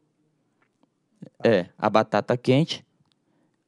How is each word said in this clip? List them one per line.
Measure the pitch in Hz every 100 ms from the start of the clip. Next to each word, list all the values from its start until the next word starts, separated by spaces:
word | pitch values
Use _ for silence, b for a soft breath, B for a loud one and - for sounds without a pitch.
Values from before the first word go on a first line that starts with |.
| _ _ _ _ _ _ _ _ _ _ _ - - -
É, | 117 98 85 -
a | 107
batata | 107 110 104 - 123
quente. | - 131 160 - _ _ _ _ _ _ _ _